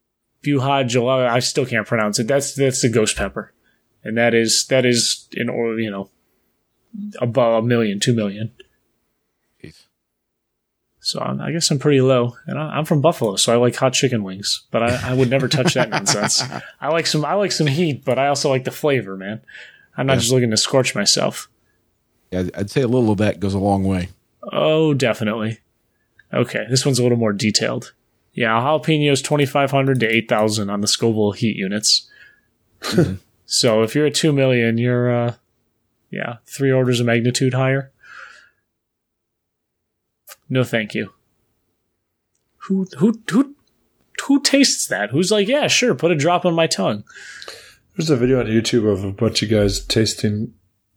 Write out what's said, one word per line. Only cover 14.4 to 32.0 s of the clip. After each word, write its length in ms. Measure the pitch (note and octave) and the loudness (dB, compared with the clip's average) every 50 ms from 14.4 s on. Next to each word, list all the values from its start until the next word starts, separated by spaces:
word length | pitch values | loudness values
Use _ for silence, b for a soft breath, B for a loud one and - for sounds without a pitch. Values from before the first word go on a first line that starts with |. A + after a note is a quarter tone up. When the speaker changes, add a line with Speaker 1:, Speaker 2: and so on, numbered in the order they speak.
| G2 - - - - _ | -6 -6 -6 -6 -6 _
Speaker 1:
But 120 | - A#2 G#2 | -2 -2 0
I, 280 | A#2+ B2 A#2+ G#2 B2+ | 0 0 -2 -2 -2
I 40 | B2+ | 0
would 160 | C3 C3 A#2+ | 2 2 2
never 180 | C3 C3+ C3+ A#2 | 2 2 0 0
touch 260 | - C3+ B2+ F3+ - | 0 0 0 0 0
that 140 | C3 B2 A2+ | 0 -2 -2
Speaker 2:
<laughs> 0 | |
Speaker 1:
nonsense. 520 | A2 - G3 - - G#2 - C#3+ - - B2+ C3 C#3 - B B B B | -2 -2 0 0 0 0 0 -2 -2 -2 -2 -4 -8 -12 B B B B
I 80 | - C#3+ | -6 -4
like 180 | D#3+ E3 D3 | -2 -2 -2
some, 180 | - - D3+ D3 | 0 -2 -2 -2
I 80 | C#3+ F3 | 0 0
like 160 | G3+ G3+ F#3 - | 0 -2 0 0
some 140 | - D#3+ | 0 0
heat, 380 | D3 C3+ D#3+ F3+ D#3+ C#3 C3 - | 2 2 2 0 0 -2 -2 -2
but 140 | C3+ A#2+ B2+ | -2 0 0
I 100 | C#3 C#3+ | 2 0
also 220 | C#3+ C3+ - C#3+ | 0 0 0 0
like 140 | C3 C3 C3 | 0 0 -2
the 60 | C3 | -4
flavor, 460 | - - - D3+ C#3 B2 G2+ G2 F#2+ | -6 -2 0 0 0 0 -2 -4 -8
man. 240 | F#2+ F#2+ G2 A2 - - B B B B B B B B B B | -10 -8 -8 -10 -10 -12 B B B B B B B B B B
I'm 100 | - C3+ | -4 0
not 80 | C3+ C3+ | 0 2
Speaker 2:
Yeah. 60 | B2 | 2
Speaker 1:
just 120 | A#2 A#2 C3 | 2 2 2
looking 180 | B2+ B2 A2+ | 2 2 2
to 60 | G#2+ G#2+ | 0 0
scorch 360 | - - - C3 B2+ - - | 0 2 2 2 0 0 -2
myself. 540 | G#2 G2+ - - - F2+ - - - - - _ _ _ _ _ _ _ _ _ _ _ _ _ _ _ _ | -2 0 0 2 2 0 -2 -4 -6 -12 -16 _ _ _ _ _ _ _ _ _ _ _ _ _ _ _ _
Speaker 2:
Yeah, 100 | F2+ F2+ | -4 -4
I'd, 160 | F#2 F2+ - | -4 -4 -4
I'd 140 | E2 G2+ G2+ | -6 -6 -4
say 120 | - D3 C3+ | -2 0 0
a 60 | A2+ | 2
little 220 | B2 C3 A#2 G#2+ | 2 2 4 2
of 80 | G#2 F#2+ | 2 2
that 220 | G#2+ G#2 - - | 2 0 0 0
goes 140 | G2+ G2 G2 | -2 -2 -2
a 40 | G2 | 0
long 260 | F#2+ G2+ G2 G2 F#2+ | 2 2 2 2 2
way. 260 | F#2+ F#2+ F#2 F2 E2+ - _ _ _ _ _ - - - | 0 0 -2 -2 -6 -10 _ _ _ _ _ -14 -6 -2
Speaker 1:
Oh, 400 | D3+ D3+ D#3 D#3 D#3+ D#3+ D#3 D3 | 0 2 2 2 2 2 2 2
definitely. 640 | B2+ C3 A2+ G#2+ - A2+ G#2 A2 A#2 G#2+ A2+ A2+ - _ _ _ _ _ _ _ _ _ _ _ _ _ _ - | 2 2 0 0 0 -2 -4 -4 -2 -4 -6 -6 -8 _ _ _ _ _ _ _ _ _ _ _ _ _ _ -2
Okay, 320 | B2+ B2 - - A2+ G#2+ A2+ | -2 -2 -2 -2 -6 -6 -2
this 160 | B2+ C3 - | -2 -2 0
one's 140 | C#3+ C3 A#2 | 0 0 2
a 20 | B2 | 2
little 160 | B2 A#2+ A#2 | 2 2 2
more 140 | A2+ G#2+ G2+ | 0 0 -2
detailed. 600 | G2 A2 G#2+ G#2 - A2+ B2 B2 B2 - - - _ _ _ _ _ _ _ - | 0 0 0 0 0 -2 -2 -4 -6 -8 -12 -16 _ _ _ _ _ _ _ -6
Yeah, 180 | - A#2+ A2+ A2+ A#2 | -2 0 0 2 2
jalapeno 500 | B2 C#3+ D#3 D3+ - E3 D#3+ D3+ D3 D3 | 2 2 0 0 0 0 0 2 2 2
is 100 | C#3 C3+ | 2 0
twenty-five 520 | - - D3+ D3 C#3+ C3+ - C#3+ C#3 C3+ C#3 | 0 0 0 0 0 0 0 0 0 2 2
hundred 260 | C#3 C3+ C3+ C3+ B2+ | 2 2 2 2 2
to 80 | A#2 | 2
eight 220 | A2 A2+ A#2 G#2+ - | 2 2 2 2 2
thousand 420 | B2 G#2+ G#2+ A2 G#2+ A2 G2+ G2 | 0 2 2 2 0 -2 -4 -4
on 100 | G#2 G2+ | -4 -4
the 60 | G#2 | -2
Scoville 460 | G2+ - - A#2+ A#2 A2 G#2+ G#2+ G2+ G2+ | -2 0 0 0 0 2 2 0 0 0
heat 240 | - A#2+ A2 G#2 | -2 -2 -2 -2
units. 520 | F#2+ G2 F#2+ G2+ G#2+ - - - - | -2 -4 -4 -4 -4 -2 0 0 0